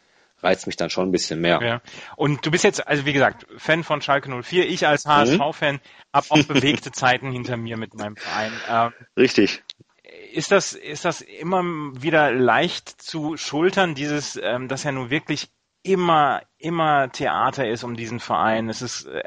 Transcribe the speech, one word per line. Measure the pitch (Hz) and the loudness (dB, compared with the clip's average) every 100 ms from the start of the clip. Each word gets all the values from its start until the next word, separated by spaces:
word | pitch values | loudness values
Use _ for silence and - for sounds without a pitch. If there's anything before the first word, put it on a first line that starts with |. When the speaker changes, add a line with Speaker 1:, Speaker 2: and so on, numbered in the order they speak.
| _ _ _ _ | _ _ _ _
Speaker 1:
reizt | 90 95 - | 0 0 -2
mich | - | -6
dann | 85 | -4
schon | - 92 | -2 0
ein | |
bisschen | 90 - 80 | 0 -2 -2
mehr. | 85 85 | 2 2
Speaker 2:
Ja. | 117 120 - - - - | 2 -4 -8 -18 -18 -2
Und | 143 143 160 | -2 0 0
du | |
bist | 175 | 2
jetzt, | 208 - - | 2 2 -2
also | 147 135 | -2 0
wie | |
gesagt, | 139 117 - - 117 | 4 2 2 -12 -10
Fan | - 160 | 0 0
von | 160 147 | 0 -4
Schalke | - 139 139 | 0 0 0
null | 123 | -8
vier. | 120 175 143 | -2 0 0
Ich | 180 160 | 2 2
als | 147 147 | 2 4
Speaker 1:
Mhm. | |
Speaker 2:
H | 147 | 4
S | 139 143 | 6 2
V-Fan | 143 - 151 139 - - - | 0 -2 -2 -2 -10 -20 -2
hab | 143 - | 0 4
auch | 156 | 2
Speaker 1:
<laughs> | 147 | 4
Speaker 2:
bewegte | 143 135 143 143 | 2 2 0 -4
Zeiten | - 131 123 131 | 0 2 2 -2
hinter | 123 123 120 | -6 -6 -6
mir | 113 113 | -6 -8
mit | 110 110 | -8 -10
meinem | 104 107 | -10 -10
Verein. | - 104 110 113 - | -8 -4 -4 -6 0
Ähm, | 117 117 - - - | 2 2 -2 -8 2
Speaker 1:
Richtig. | 120 - 101 - _ - _ _ - 87 101 | 4 6 2 0 _ -20 _ _ -20 -20 -10
Speaker 2:
ist | 123 - | -8 2
das, | 196 - | 2 2
ist | - 113 147 175 | -8 -12 -6 -4
das | 156 | -6
immer | - 104 160 185 | -10 -12 -4 -2
wieder | 175 160 147 131 147 156 143 | -2 -6 -10 -6 0 4 4
leicht | 123 123 113 170 - - - | 4 4 4 2 -4 -14 -18
zu | - 165 151 156 | -12 -6 -6 -6
schultern, | - 147 175 190 185 135 | -4 0 2 2 0 0
dieses, | 147 147 143 - | -4 -4 -4 -6
ähm, | 95 123 127 | -2 -2 -4
dass | 135 | -4
ja | 151 | -4
nun | 135 123 | -4 -2
wirklich | 151 - 147 - _ _ _ | -4 -2 -6 -6 _ _ _
immer, | 185 190 175 156 143 110 - _ | -2 2 4 4 4 2 -4 _
immer | 160 170 156 143 131 | -6 0 2 2 2
Theater | - 139 80 127 131 120 | -2 -2 0 0 0 -2
ist | 117 | -2
um | 120 117 | -6 -8
diesen | 117 117 | -8 -8
Verein? | - 101 104 110 113 | -2 0 2 0 -2
Es | 110 | -6
ist, | 123 - 67 | -8 -10 -10
äh, | 73 | -10